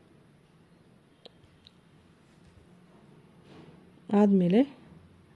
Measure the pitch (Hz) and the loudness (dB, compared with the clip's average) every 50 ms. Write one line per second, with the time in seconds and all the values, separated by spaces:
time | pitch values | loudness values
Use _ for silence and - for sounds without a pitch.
0 | _ _ _ _ _ _ _ _ _ _ _ _ _ _ _ _ _ _ _ _ | _ _ _ _ _ _ _ _ _ _ _ _ _ _ _ _ _ _ _ _
1 | _ _ _ _ - - _ _ _ _ _ _ _ - _ _ _ _ _ - | _ _ _ _ -20 -20 _ _ _ _ _ _ _ -20 _ _ _ _ _ -20
2 | _ _ _ _ _ _ _ _ - - - - - _ _ _ _ _ - - | _ _ _ _ _ _ _ _ -20 -20 -20 -20 -20 _ _ _ _ _ -20 -20
3 | - - - - - - _ - - - - - - - - - - - - - | -20 -20 -20 -20 -20 -20 _ -20 -20 -20 -20 -20 -20 -20 -20 -20 -20 -20 -20 -20
4 | _ - 208 202 208 202 196 185 175 175 190 233 277 - - - - - - - | _ -4 -2 0 0 2 0 0 0 0 0 0 -2 -2 -6 -20 -20 -20 -20 -20
5 | - - - _ _ _ _ | -20 -20 -20 _ _ _ _